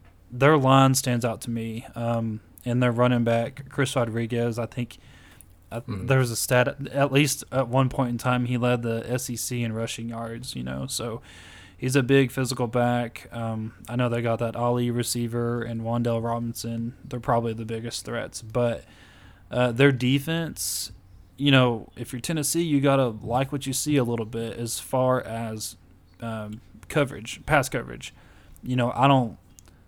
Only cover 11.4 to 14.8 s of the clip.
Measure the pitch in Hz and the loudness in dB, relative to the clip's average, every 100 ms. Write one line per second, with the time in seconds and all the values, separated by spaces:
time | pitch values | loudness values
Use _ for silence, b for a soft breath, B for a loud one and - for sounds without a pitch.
11.4 | B B B B 131 135 123 139 127 - | B B B B -2 -2 4 4 4 0
12.4 | 127 127 120 123 120 120 117 - - 117 | -4 -2 -2 0 2 0 -4 -10 -14 -8
13.4 | 113 110 110 - - 120 123 117 117 113 | -6 -6 -8 -12 -8 -4 -2 0 -2 -2
14.4 | 117 110 120 123 | -2 -2 0 0